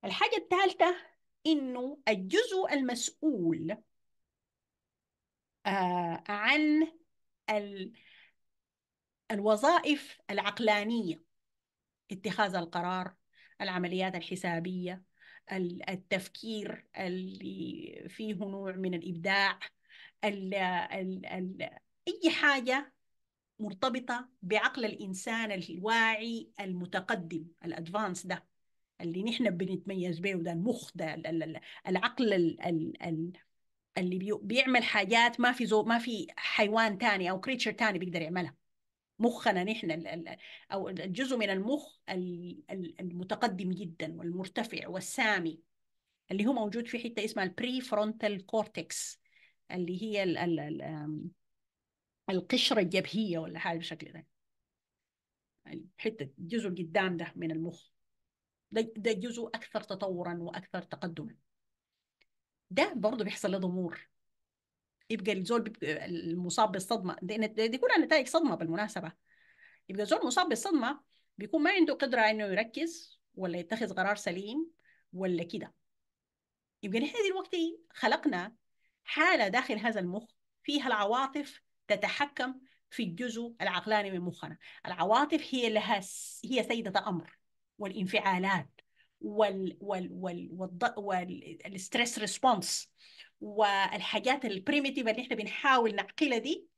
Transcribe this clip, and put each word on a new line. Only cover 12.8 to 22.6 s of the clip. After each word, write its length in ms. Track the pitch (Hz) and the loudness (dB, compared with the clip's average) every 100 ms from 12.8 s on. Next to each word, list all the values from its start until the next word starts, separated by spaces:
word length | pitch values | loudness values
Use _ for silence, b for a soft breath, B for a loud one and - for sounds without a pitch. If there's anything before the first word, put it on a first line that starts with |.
| 175 185 185 _ _ b b b | -2 -2 -6 _ _ b b b
العمليات 540 | 196 180 175 185 185 | -4 -2 -2 0 -2
الحسابية، 880 | 180 - 185 185 170 175 185 180 185 _ B B B - | -4 -6 -4 -2 -2 -2 -4 -6 -8 _ B B B -8
ال-، 380 | 190 180 175 - | -4 -2 -4 -6
التفكير 960 | 185 - 190 190 - 226 220 202 - _ - | -8 -2 -4 -2 -12 -8 -6 -6 -10 _ -8
اللي 1080 | 190 180 185 190 190 190 - - - - - | -6 -4 -6 -8 -10 -8 -8 -8 -12 -14 -16
فيه 260 | 190 220 | -10 -8
نوع 380 | 190 196 196 196 | -6 -6 -6 -8
من 220 | 185 185 | -4 -4
الإبداع، 640 | 175 180 170 185 196 196 185 - _ B B B _ | -4 -6 -6 0 2 2 0 -12 _ B B B _
ال-، 300 | 214 202 190 | -2 -2 -4
ال-، 720 | 196 185 180 - 196 190 185 - | 0 0 0 -2 -4 -4 -6 -8
ال-، 520 | 185 185 190 - - _ _ - | -6 -6 -6 -10 -12 _ _ -6
أي 220 | 427 330 | 2 2
حاجة 600 | - 302 269 | 6 4 4